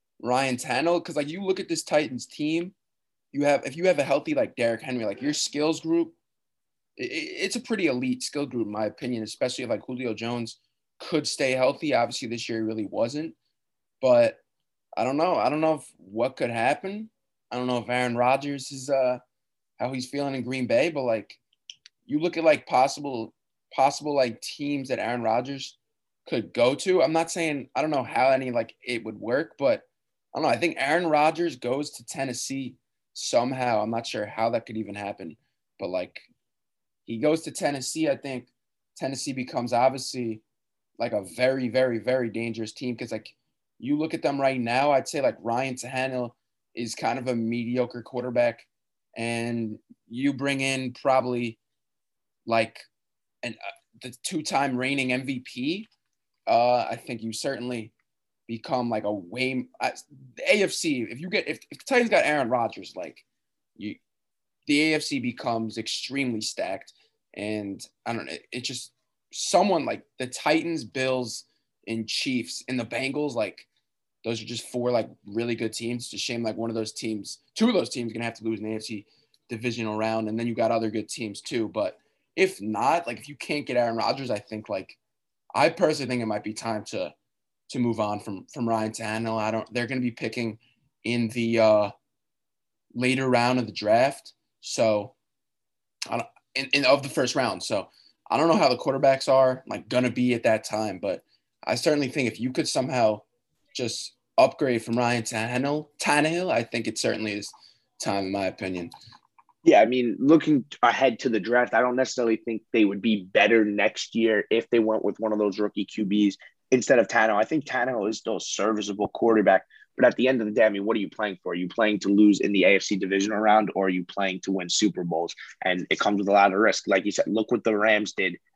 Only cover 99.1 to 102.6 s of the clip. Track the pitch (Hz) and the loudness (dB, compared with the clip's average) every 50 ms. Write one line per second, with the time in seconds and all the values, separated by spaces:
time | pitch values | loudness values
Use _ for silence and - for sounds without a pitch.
99.1 | 135 135 - 147 131 135 131 127 127 127 - - 107 101 - - 123 123 127 123 | 4 4 2 4 6 6 6 4 2 0 -6 -10 -10 -10 -6 -2 0 2 2 2
100.1 | - 123 123 123 120 117 - 117 110 107 - - 107 107 110 104 92 90 101 98 | 0 2 2 2 2 2 4 2 2 2 0 -4 -4 -4 -4 -4 -4 -4 -4 -4
101.1 | 87 - _ _ _ _ _ _ _ _ - - - - - 170 151 147 139 123 | -4 -4 _ _ _ _ _ _ _ _ -4 -4 -2 0 2 2 2 2 0 -2
102.1 | - 151 127 110 107 107 117 127 127 170 | -2 -2 -2 -2 -2 -2 -6 -4 -2 -2